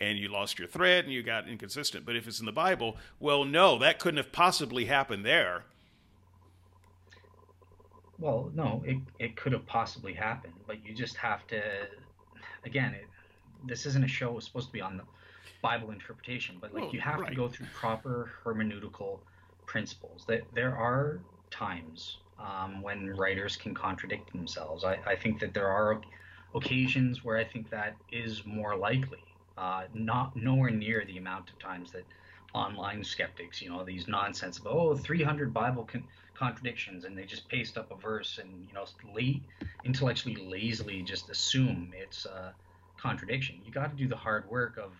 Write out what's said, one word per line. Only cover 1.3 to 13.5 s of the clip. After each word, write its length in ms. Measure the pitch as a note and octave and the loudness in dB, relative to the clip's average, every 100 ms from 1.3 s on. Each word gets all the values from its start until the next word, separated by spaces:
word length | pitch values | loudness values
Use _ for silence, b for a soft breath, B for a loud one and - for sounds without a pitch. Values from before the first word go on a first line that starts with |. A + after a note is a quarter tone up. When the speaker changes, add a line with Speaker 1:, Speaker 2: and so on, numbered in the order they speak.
| A2+ G#2+ | -2 -2
Speaker 1:
inconsistent. 580 | A2+ G2 D3 C3+ F#2 D2+ | -8 -8 -2 -2 -4 -4
But 80 | |
if 140 | A#2 A2+ | -4 -4
it's 100 | G#2+ | -6
in 80 | A2+ | -2
the 60 | |
Bible, 440 | A2+ F3+ F#3 A#2 - B B | 2 4 4 0 -4 B B
well, 260 | C#3+ C#3+ | 4 4
no, 340 | C#3 D3+ F#3 A#2+ | 6 8 10 10
that 200 | C#3 - | 6 6
couldn't 200 | F3+ D3+ | 2 2
have 120 | - | 0
possibly 540 | - F3+ F#3 C#3 B2+ | 6 6 6 0 0
happened 400 | A2 C#3 C3+ G2+ G#2 | 4 4 4 0 4
there. 380 | D#3+ F#2+ F2 - b b b b - - - - - - - - - - - - - - - - - - - - - | 6 6 0 -6 b b b b -20 -20 -20 -20 -20 -20 -20 -20 -20 -20 -20 -20 -20 -20 -20 -20 -20 -20 -20 -20 -4
Speaker 2:
Well, 340 | D#3 A#2 - | 0 0 0
no, 280 | D3+ C3 A2 C3 | 0 0 0 0
it, 120 | C3 - - | -2 -2 -6
it 180 | A#2+ - | -6 -2
could 160 | C#3 | 0
have 140 | B2 - | 0 0
possibly 480 | A#2+ A2 - F#2+ | 0 0 -4 -8
happened, 400 | F2 F#2 - E2+ F2 G#2 | -2 -2 -2 -8 -16 -10
but 160 | G#2+ G#2+ | -10 -8
you 80 | |
just 220 | A2 A#2 - | -6 -6 -2
have 280 | A#2 G2+ - | -2 -2 -2
to, 140 | A2 G#2 G2+ G2+ - - - - - B B | -2 -2 -4 -6 -10 -20 -20 -20 -20 B B
again, 300 | B2 C3 A#2 | -2 0 0
it, 120 | G2 - B B B - | -2 -12 B B B -20